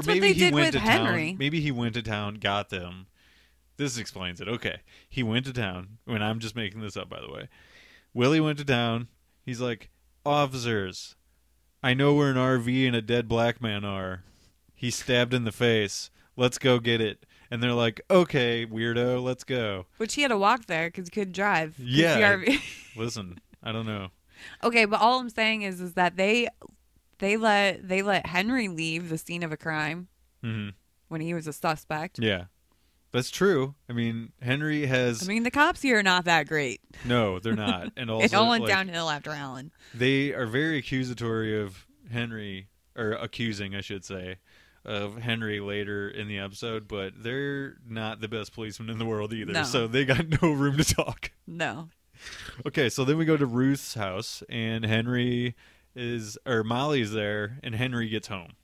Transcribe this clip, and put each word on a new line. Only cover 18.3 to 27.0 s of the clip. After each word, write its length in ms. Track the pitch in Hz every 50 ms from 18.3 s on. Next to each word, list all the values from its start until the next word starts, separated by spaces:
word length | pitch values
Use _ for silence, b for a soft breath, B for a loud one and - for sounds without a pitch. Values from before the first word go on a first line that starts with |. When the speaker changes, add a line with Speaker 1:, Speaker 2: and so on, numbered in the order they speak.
| - 135 123 120 117 117 117
Speaker 1:
weirdo, 560 | 110 110 110 113 120 117 120 123 123 123 127
let's 220 | 127 127 127 - -
go." 420 | - 131 123 113 104 98 92 90 _ _ -
Speaker 2:
Which 160 | 226 214 -
he 60 | 294
had 60 | 294 262
to 80 | 226 196
walk 280 | 196 208 247 247 226
there 240 | - 175 160 165 170
'cause 160 | - 190 180
he 40 | 170
couldn't 220 | - 214 202 185 170
drive, 420 | 185 202 208 190 160 160 156 156
'cause 100 | 135 123
Speaker 1:
Yeah, 300 | 123 127 147 165 165 151 123
Speaker 2:
the 60 | 214
R 140 | 202 202 185
V. 80 | 175
<laughs> 500 | 226 277 294 - - - - - - -
Speaker 1:
I, 20 | 110
listen, 400 | 113 120 - 113 95 87 90 92 _ _ - -
I 80 | - 113
don't 160 | 110 113 113
know. 220 | 110 107 101 95 92 - _ _ _ B B B B B B
Speaker 2:
Okay, 220 | B 233 233 233 220
but 140 | 202 220 -
all 200 | 208 233 254 254
I'm 100 | 247 233
saying 320 | - 233 220 214 220 214
is, 180 | 208 196 185 175
is 140 | 180 180 165
that 220 | 185 180 175 180
they, 320 | 180 190 202 226 240 233 226 - - - - _ _ _ _ _ _